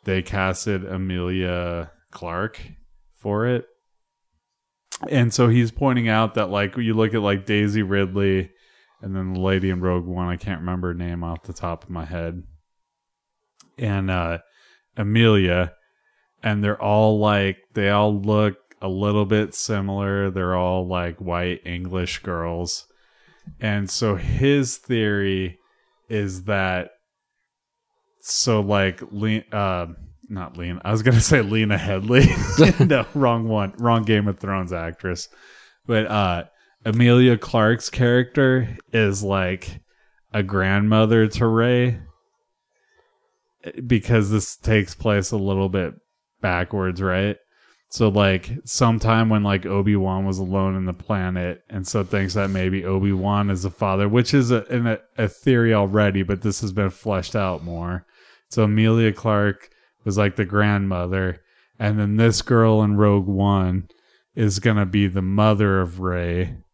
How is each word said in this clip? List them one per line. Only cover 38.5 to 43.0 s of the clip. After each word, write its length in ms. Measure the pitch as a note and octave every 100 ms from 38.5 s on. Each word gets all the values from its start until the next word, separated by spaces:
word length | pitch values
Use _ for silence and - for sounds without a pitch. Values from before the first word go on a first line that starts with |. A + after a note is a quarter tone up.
| B2+ A#2 - -
is, 300 | A#2 G#2+ G2
like, 580 | G2+ G2 F2+ F#2 - - _ _ _ _ _
a 100 | G#2+
grandmother 840 | F#2+ G2 F#2+ G2+ G#2+ A2 A2 A2+ A2
to 180 | - A#2
Rey, 540 | A2+ A#2 B2 B2 A2+ D2+ _ _ _ _ _ _ _ _ _